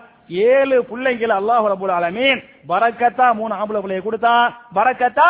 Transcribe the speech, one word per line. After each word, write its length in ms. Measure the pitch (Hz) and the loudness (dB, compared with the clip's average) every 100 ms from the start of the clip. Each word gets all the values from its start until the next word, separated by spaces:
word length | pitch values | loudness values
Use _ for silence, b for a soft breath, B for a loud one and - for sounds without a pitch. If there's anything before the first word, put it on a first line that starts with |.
| - _ _ | -14 _ _
ஏழு 520 | 175 226 269 269 254 | -2 2 4 2 0
பிள்ளைங்களை 540 | - 226 262 240 226 196 | -2 -4 -4 -2 0 0
அல்லாஹ் 300 | 208 240 214 | 0 0 0
ரப்பல் 240 | 190 190 | -2 -2
ஆலமீன் 540 | 175 170 208 269 254 - - 143 | -2 -2 -2 0 0 -4 -20 -6
பரக்கத்தா 640 | 180 233 220 240 254 247 | 0 0 0 -2 2 0
மூணு 220 | 220 220 190 | 0 -4 -6
ஆம்பளை 180 | 208 | -4
பிள்ளையை 280 | 214 196 190 | -6 -4 -6
கொடுத்தான், 560 | 196 214 233 240 240 - - 190 | -6 -2 2 2 2 -2 -6 0
பரக்கத்தா 500 | 240 254 247 285 339 | 0 2 0 4 4